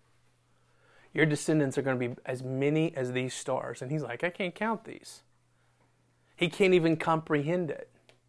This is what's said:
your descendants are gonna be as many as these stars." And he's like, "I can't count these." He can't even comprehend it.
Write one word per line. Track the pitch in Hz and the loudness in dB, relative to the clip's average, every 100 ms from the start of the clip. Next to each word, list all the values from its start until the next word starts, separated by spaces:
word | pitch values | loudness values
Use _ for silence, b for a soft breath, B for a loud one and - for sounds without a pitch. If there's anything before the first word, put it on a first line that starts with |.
| _ _ _ _ _ _ _ _ _ _ - | _ _ _ _ _ _ _ _ _ _ -8
your | - 156 | 2 2
descendants | 147 - 156 139 139 | 2 2 2 2 0
are | |
gonna | 135 127 | -2 -2
be | 123 131 | -4 -6
as | - 127 | -8 -8
many | 127 131 143 156 160 135 | -6 -2 2 2 0 -2
as | 123 | -4
these | 127 127 | -4 -4
stars." | - - 131 127 123 | -6 -6 -4 -6 -10
And | 127 | -6
he's | 156 | -6
like, | 120 120 | -6 -6
"I | 175 | -6
can't | - 180 | -4 -8
count | - 220 220 | -4 -4 -4
these." | - - - - _ _ _ _ _ _ _ _ _ _ _ | -8 -18 -18 -20 _ _ _ _ _ _ _ _ _ _ _
He | - 175 | -2 -2
can't | - 190 | 4 6
even | 180 165 160 | 6 6 4
comprehend | 170 160 160 151 143 180 170 | 2 0 2 0 2 0 -2
it. | - - _ _ _ | -6 -12 _ _ _